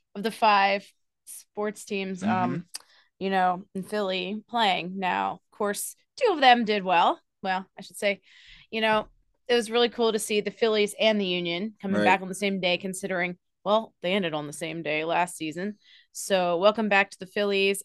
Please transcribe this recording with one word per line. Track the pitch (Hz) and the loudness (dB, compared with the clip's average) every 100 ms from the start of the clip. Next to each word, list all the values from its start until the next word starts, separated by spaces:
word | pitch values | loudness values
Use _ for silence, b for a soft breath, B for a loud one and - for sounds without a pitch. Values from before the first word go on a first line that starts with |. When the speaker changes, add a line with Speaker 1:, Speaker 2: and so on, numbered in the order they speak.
| _ 202 | _ -6
Speaker 1:
of | |
the | 214 | -6
five | 208 226 202 196 202 - _ _ _ | 0 4 4 4 0 -4 _ _ _
sports | - - - - 208 208 - | -20 -20 -16 -8 -8 -8 -8
teams, | 196 190 190 | -6 -6 -4
um, | 196 | -2
Speaker 2:
Mm-hmm. | 185 180 175 - - b b b - | 0 -2 -4 -10 -16 b b b -8
Speaker 1:
you | 190 | -2
know, | 190 185 180 196 | 2 2 0 -6
in | 190 | -10
Philly | 185 214 190 185 180 214 - | -6 -4 -2 -2 -4 -8 -6
playing. | 233 214 175 170 190 | 0 2 0 -2 -4
Now, | 185 190 196 175 | -2 -2 -2 -6
of | _ - | _ -6
course, | 202 208 - - _ - | -4 -4 -8 -14 _ -2
two | 508 | 0
of | 320 | 4
them | 262 240 214 | 6 6 4
did | 214 | 0
well. | 185 170 208 339 _ _ | 2 4 4 2 _ _
Well, | 190 185 190 - | -6 -6 -6 -18
I | |
should | 190 175 | -18 -4
say, | 208 196 B B B B B | -2 -2 B B B B B
you | 220 | -2
know, | 220 214 - _ _ _ - | 0 0 -2 _ _ _ 0
it | 240 | 0
was | 220 | 2
really | 233 240 | 2 2
cool | 240 226 | 2 0
to | 214 | 0
see | - 214 | 0 -2
the | 202 | -2
Phillies | 196 226 214 208 - | 0 2 2 0 2
and | 220 214 | 2 2
the | 190 | 0
Union | 180 175 170 214 208 | -2 -2 -4 -6 -8
coming | 196 202 | -4 2
Speaker 2:
Right. | 202 | 2
Speaker 1:
back | 190 | 2
on | 185 | 0
the | |
same | 190 202 196 | -4 -4 0
day, | 175 175 | 0 0
considering, | 190 185 190 185 180 180 _ _ 185 | -4 -8 -6 -4 -4 -8 _ _ 0
well, | 214 220 _ | 0 0 _
they | 175 | -2
ended | 202 170 | 0 0
on | 151 147 | -4 -6
the | |
same | 147 165 160 | -8 -8 -6
day | 151 151 | -2 -2
last | 160 165 175 - | 0 0 0 -4
season. | 156 156 202 208 b b b | -8 -6 -8 -10 b b b
So | - - 196 175 170 | -10 -2 0 2 4
welcome | 202 214 214 | 4 4 2
back | 196 196 | 2 2
to | - | -4
the | 180 | -8
Phillies | - 202 196 196 196 | -4 0 2 2 0